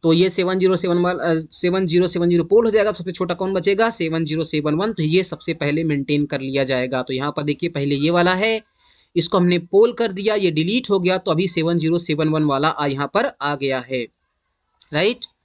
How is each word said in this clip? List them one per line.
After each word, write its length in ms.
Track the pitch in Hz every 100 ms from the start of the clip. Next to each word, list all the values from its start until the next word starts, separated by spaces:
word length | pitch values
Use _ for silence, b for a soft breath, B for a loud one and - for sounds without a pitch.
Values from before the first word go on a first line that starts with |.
तो 80 | 170
ये 160 | 165 185
सेवन 300 | 185 180 185
ज़ीरो 160 | 185 180
सेवन 220 | 185 175
वाला, 260 | 175 180
अ, 120 | 160 160 160
सेवन 340 | - 175 180 185
ज़ीरो 200 | 170 180
सेवन 220 | 175 170
ज़ीरो 140 | 175 170
पोल 200 | 208 233
हो 60 |
जाएगा, 200 | 214 208
सबसे 200 | 202 175
छोटा 220 | 180 180
कौन 200 | 175 190
बचेगा, 360 | 190 175 196 226
सेवन 340 | 226 165 160 160
ज़ीरो 180 | 160
सेवन 320 | 156 151 151 151
वन, 180 | 208
तो 100 | 214
ये 200 | 156 170
सबसे 300 | 180 160 - 160
पहले 280 | 147 151
मेंटेन 420 | 165 143 135 147 147
कर 160 | 143
लिया 220 | 135 135
जाएगा। 380 | 131 131 127 131
तो 120 | 123
यहाँ 180 | 131 143
पर 120 | 147
देखिए 260 | 147 143 170
पहले 260 | 151 143 139
ये 140 | 151
वाला 220 | 175 175 185
है, 260 | 220 226 - b b b b 175
इसको 220 | 165 196
हमने 220 | 180 175
पोल 320 | 175 196 226
कर 180 | 233 233
दिया, 240 | 185 208 214
ये 160 | 185
डिलीट 380 | 156 165 233 254
हो 100 | 196
गया, 180 | 180 185
तो 140 | 185
अभी 160 | 160 185
सेवन 280 | 175 160 170
ज़ीरो 200 | 160 170
सेवन 300 | 170 151 156
वन 140 | 156 151
वाला 240 | 135 151
आ, 160 | - 147
यहाँ 220 | 135 143
पर 220 | - - -
आ 140 | 143 147
गया 240 | 135 131 120
है, 180 | 131 113 _ _ _ _ _ _ _ _
राइट। 340 | 151 190 247 - _